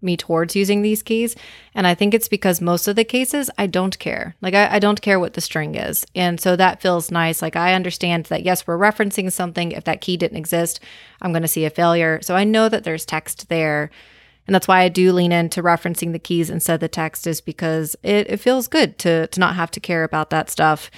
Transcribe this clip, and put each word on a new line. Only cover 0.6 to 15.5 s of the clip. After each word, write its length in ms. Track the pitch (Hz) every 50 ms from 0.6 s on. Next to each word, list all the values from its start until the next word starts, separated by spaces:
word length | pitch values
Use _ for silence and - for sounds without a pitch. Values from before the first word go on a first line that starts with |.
| 202 190 202 202
these 220 | 208 214 214 214 -
keys? 320 | - 226 226 233 233 - - - - - - - _ -
And 120 | 247 233
I 80 | 180 175
think 200 | - 202 202 214
it's 160 | 226 220 -
because 320 | 214 196 - 185 175 170
most 260 | 170 175 175 170 -
of 80 | 208 202
the 80 | 226 226
cases, 460 | 226 - 254 254 - - 294 269 - -
I 100 | - 202
don't 320 | 185 - 185 185 190 185 -
care. 340 | - - - - - - - _
Like, 140 | - 185 185
I, 220 | 202 208 - 208
I 40 | 208
don't 220 | 202 208 208 208
care 180 | - 208 196 185
what 140 | 175 - -
the 80 | 175
string 340 | 165 - - 160 151 156 156
is. 300 | - - - - - - - -
And 240 | 185 180 175 175 165
so 160 | - 185 180
that 260 | 175 185 185 180 -
feels 300 | - 185 175 170 160 -
nice. 300 | 170 170 165 165 160 -
Like, 160 | 165 160 -
I 160 | 170 170 180 185
understand 540 | 185 180 180 170 - - 175 170 165 156
that, 160 | - 160 160 170
yes, 220 | 185 180 175 -
we're 120 | - 170
referencing 520 | 170 196 214 208 - 214 202 - - 185 185
something. 440 | - - 180 175 170 175 170 170 -
If 100 | - -
that 160 | 165 160 -
key 160 | - - 180
didn't 220 | 170 175 - -
exist, 420 | 160 151 - 175 170 170 170 - - - - - - - - _ -
I'm 120 | - 180 165
gonna 160 | 165 165 160
see 160 | - 165 156
a 40 | 151
failure. 520 | 151 - 170 170 170 170 165 160 160 160
So 160 | - - 180
I 80 | 185 202
know 240 | 214 220 220 220 220
that 160 | 220 190 -
there's 200 | 165 160 160 -
text 440 | - 165 156 - - - - - -
there. 400 | 165 165 160 156 151 147 151 151 - - - - - _ _ _ _ _ _
And 60 | - 196
that's 140 | 185 -
why 140 | - 190 185
I 80 | 180 185
do 220 | 170 185 185 185
lean 200 | 180 180 175 175
into 320 | 170 170 170 165